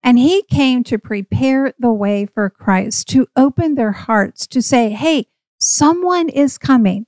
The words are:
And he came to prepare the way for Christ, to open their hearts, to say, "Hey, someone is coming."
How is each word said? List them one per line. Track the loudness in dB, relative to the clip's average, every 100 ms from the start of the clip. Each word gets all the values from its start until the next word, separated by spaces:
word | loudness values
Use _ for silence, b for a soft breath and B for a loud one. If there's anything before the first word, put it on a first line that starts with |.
And | 4 4
he | 4 2
came | 0 0 0 0
to | -2 -6
prepare | -6 -10 -6 -2 0 0 -2 -2
the | -2
way | 0 0 -2
for | -4 -4 -4
Christ, | _ 0 0 0 -6 -2
to | 0 0
open | 2 0 2 -2
their | 0 -2
hearts, | -4 -2 0 0 -6 -6
to | -4
say, | 0 0 0
"Hey, | -2 0 0 -4 _ _ _
someone | -4 2 2 2 0 0 -2
is | 0 0 -2
coming." | 0 2 2 -2